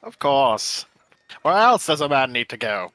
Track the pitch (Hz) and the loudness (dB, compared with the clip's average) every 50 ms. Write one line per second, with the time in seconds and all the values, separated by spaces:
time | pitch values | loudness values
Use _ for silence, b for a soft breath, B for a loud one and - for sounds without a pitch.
0 | _ 226 233 _ - 143 139 139 139 127 110 104 - - - - - _ _ _ | _ -20 -18 _ -2 0 2 4 4 2 2 0 -2 -6 -8 -8 -10 _ _ _
1 | _ _ _ _ _ _ B B B 147 170 196 220 240 247 202 - - 160 151 | _ _ _ _ _ _ B B B 0 2 4 4 4 4 2 0 -2 -2 -2
2 | 147 143 143 139 135 131 123 123 120 - - 117 113 113 104 101 90 90 _ | 0 0 2 0 0 0 -2 -4 -6 -6 -8 -8 -6 -4 -4 -4 -6 -8 _